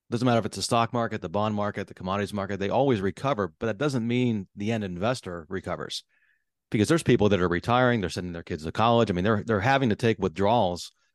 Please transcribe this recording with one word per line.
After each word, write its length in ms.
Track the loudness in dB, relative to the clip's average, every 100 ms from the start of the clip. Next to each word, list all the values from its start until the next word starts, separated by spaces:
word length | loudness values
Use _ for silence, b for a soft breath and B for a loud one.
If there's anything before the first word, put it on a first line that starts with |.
| -8
Doesn't 160 | -2 2
matter 140 | 2
if 60 | 0
it's 100 | -4
the 60 |
stock 300 | 0 0 2
market, 300 | 0 -4 -4
the 60 | -4
bond 260 | -2 0
market, 320 | 0 -4 -4 -10
the 80 |
commodities 400 | -10 -6 -4 -4
market, 240 | -4 -4 -4
they 120 | 0
always 300 | 2 2 2
recover, 520 | 0 -2 -4 -2 -4 -4
but 60 | -6
that 120 | -2
doesn't 280 | -2 -2 -2
mean 400 | 0 0 0 -4 -8
the 160 | -4
end 100 | -2
investor 640 | -4 -4 -4 -4 -6 -12 -8
recovers, 540 | -8 -6 -8 -8 -10 -12 _ _ _ _ _ -4
because 180 | 2 4
there's 140 | 2
people 260 | 4 6 6
that 100 | 4
are 80 | 2
retiring, 520 | 0 2 4 4 2
they're 100 | -2
sending 220 | -4 -8
their 100 | -8
kids 220 | -8 -8
to 80 | -6
college. 380 | 0 4 4 4
I 40 |
mean, 100 | 2
they're, 200 | 2 0
they're 160 | 0 0
having 300 | 2 2 2
to 60 | 2
take 220 | 0 0
withdrawals 760 | -2 0 0 2 0 -2 -10 _ _